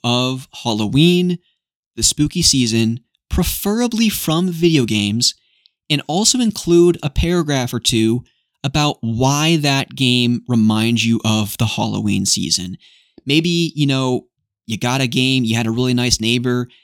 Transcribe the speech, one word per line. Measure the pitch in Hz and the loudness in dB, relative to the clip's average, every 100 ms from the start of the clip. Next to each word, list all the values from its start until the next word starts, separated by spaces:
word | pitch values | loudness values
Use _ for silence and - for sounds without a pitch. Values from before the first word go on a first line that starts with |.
of | 120 123 127 131 - - | -2 0 -2 -4 -12 -8
Halloween, | 117 107 107 131 170 175 180 175 _ _ _ _ _ - | -4 -2 0 4 4 4 0 -2 _ _ _ _ _ -4
the | |
spooky | 110 - 147 175 | -2 0 -2 0
season, | 165 135 120 113 113 117 _ _ _ | 0 2 2 2 0 -2 _ _ _
preferably | - 175 - 202 220 240 226 226 | -2 -2 -2 -2 0 -2 0 0
from | - - 160 185 | 0 -2 0 -2
video | 170 170 160 113 | 0 0 2 0
games, | 107 101 110 123 - _ _ _ _ _ | -2 -2 0 -2 -4 _ _ _ _ _
and | 147 - | -6 -2
also | 160 220 254 | 0 0 2
include | 233 - - 170 175 170 | 0 -2 2 4 4 2
a | 143 | -2
paragraph | - 165 175 147 139 120 | -2 0 0 0 -2 -2
or | 120 | -4
two | - 117 110 120 - _ _ _ | -2 2 2 0 -4 _ _ _
about | 139 151 147 - | -4 -2 -2 -2
why | 117 113 131 143 156 165 | -6 0 0 2 2 2
that | 143 135 - 131 | 2 0 -4 -2
game | 131 123 120 120 - | 2 2 2 -2 0
reminds | 117 107 110 113 117 113 | 2 4 2 0 0 0
you | 113 110 | 0 0
of | 110 104 - | -2 -2 -2
the | 110 | -4
Halloween | - 110 104 104 101 98 | -2 -4 -2 -2 -2 0
season. | - 92 87 90 95 _ _ _ - - | -2 -2 -4 -4 -12 _ _ _ -16 0
Maybe, | 151 165 170 165 147 | 0 2 0 -2 0
you | 143 | 0
know, | 135 131 123 - _ _ _ - | 0 0 -2 -6 _ _ _ -10
you | 110 | -6
got | 123 131 | -2 -2
a | 131 | 0
game, | 131 131 131 | 0 2 0
you | 113 113 | 0 0
had | 113 | -2
a | |
really | 113 127 | 0 0
nice | 123 123 117 | 0 0 -2
neighbor, | 113 120 123 123 123 _ | 0 0 0 -4 -6 _